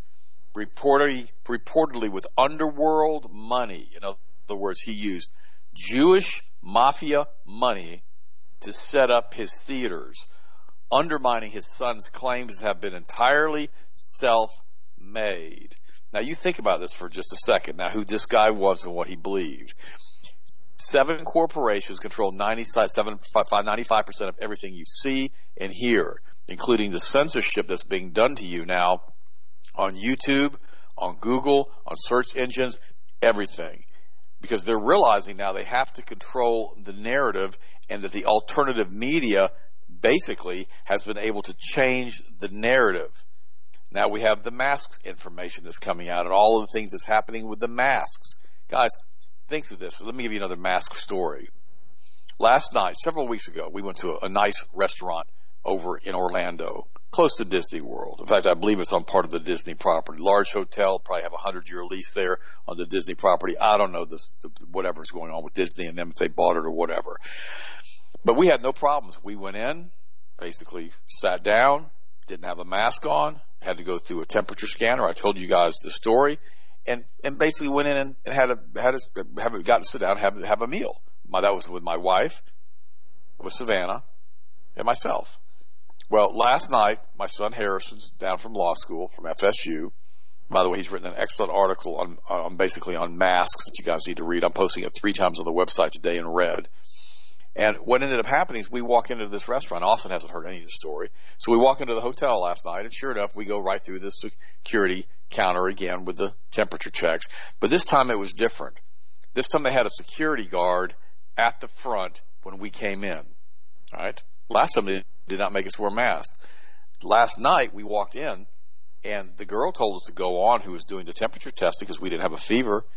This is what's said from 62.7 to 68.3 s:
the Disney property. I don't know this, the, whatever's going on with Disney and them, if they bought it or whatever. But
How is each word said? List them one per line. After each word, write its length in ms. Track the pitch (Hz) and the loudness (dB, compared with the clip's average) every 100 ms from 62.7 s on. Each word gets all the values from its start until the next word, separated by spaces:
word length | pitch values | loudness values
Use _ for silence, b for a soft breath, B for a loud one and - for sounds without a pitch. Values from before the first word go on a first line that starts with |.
| 87 | -4
the 100 | 85 | -2
Disney 280 | 92 90 | -2 -2
property. 440 | 87 95 87 92 82 | 2 4 4 2 2
I 180 | 107 107 | 4 4
don't 140 | 98 | 4
know 140 | 85 | 0
this, 320 | 85 80 - - | -4 -4 -6 -6
the, 100 | - - - | -6 -6 -4
whatever's 400 | 92 92 80 80 | -2 -2 -2 -6
going 220 | 87 82 | -6 -4
on 100 | 80 | -4
with 100 | 76 | -4
Disney 340 | - 90 87 85 | 0 0 0 -4
and 120 | 85 | -4
them, 120 | 85 | -4
if 40 | |
they 140 | 82 85 | -2 0
bought 280 | - 87 82 | 4 4 4
it 80 | |
or 60 | 80 | 0
whatever. 460 | 82 82 - - - B B B B B B B B B - | -2 0 -2 -4 -6 B B B B B B B B B 0
But 120 | - | 2